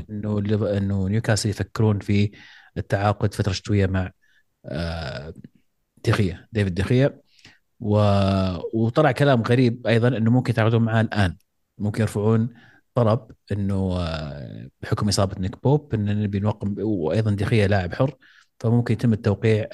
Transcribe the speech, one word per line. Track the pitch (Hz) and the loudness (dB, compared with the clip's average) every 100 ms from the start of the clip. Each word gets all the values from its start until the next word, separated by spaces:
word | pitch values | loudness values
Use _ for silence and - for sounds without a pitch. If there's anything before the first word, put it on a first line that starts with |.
| 82 | -4
إنه | 104 107 104 | -8 -4 -4
ليف-، | 101 107 | -2 0
إنه | 101 101 98 98 95 | 0 0 0 -2 -2
نيوكاسل | 110 113 104 107 | -2 0 0 -2
يفكرون | - 101 - 110 101 | -4 -6 0 0 0
في | - 101 104 - - - _ - | 0 0 0 -4 -20 -20 _ -10
التعاقد | - 101 104 - 104 | -4 0 0 0 -2
فترة | - 98 | -2 -2
شتوية | 92 - 104 92 | -4 0 0 2
مع، | 95 92 - _ _ _ _ - | 0 -4 -10 _ _ _ _ -12
آه، | 73 85 82 78 - 76 - - _ _ _ _ _ | -8 -6 -8 -10 -10 -14 -18 -20 _ _ _ _ _
ديخيا، | 117 110 95 82 - | -2 0 0 -4 -6
ديفيد | 110 98 | -2 -2
ديخيا، | 90 95 123 139 - _ _ - _ _ - | -2 0 2 2 -2 _ _ -20 _ _ -8
و-، | 104 104 104 101 98 98 92 90 - | 0 2 4 2 2 0 0 -4 -6
وطلع | 110 113 160 151 | -2 0 2 2
كلام | 120 143 123 | 4 2 4
غريب | 110 123 123 120 107 | 4 6 4 2 0
أيضًا | 113 123 | 2 2
إنه | 107 113 | 2 2
ممكن | 123 127 | 2 2
يتعاقدون | 117 110 113 | 2 2 4
معاه | 113 113 | 2 2
الآن، | 110 104 92 80 _ _ _ - | 0 0 0 -2 _ _ _ -6
ممكن | 104 104 | -4 -2
يرفعون | 104 107 104 113 117 - - _ _ | -2 0 2 2 0 -6 -20 _ _
طلب | - 110 113 - - - | 0 2 2 -4 -18 -8
إنه، | 104 98 98 95 90 | -4 -2 -2 -2 -2
آه، | 85 80 76 71 58 53 64 _ | -4 -6 -8 -12 -14 -16 -18 _
بحكم | - - 104 | -6 -2 0
إصابة | 101 95 - | 0 -2 -2
نيك | 92 - | -8 -2
بوب | 127 147 147 | 0 0 0
إن | 107 104 104 | -4 -2 -2
نبي | 104 98 | -2 -2
نوقم، | 104 - 101 98 | -2 -2 -4 -4
وأيضًا | 107 98 76 98 110 | -4 -2 0 0 0
ديخيا | 101 98 113 98 | -2 0 2 2
لاعب | 101 87 | 0 -2
حر، | - 135 - _ _ _ - | -2 -2 -4 _ _ _ -6
فممكن | 113 120 120 | 0 2 2
يتم | 107 120 | 0 0
التوقيع | 107 107 101 113 107 - | 2 0 0 2 0 -2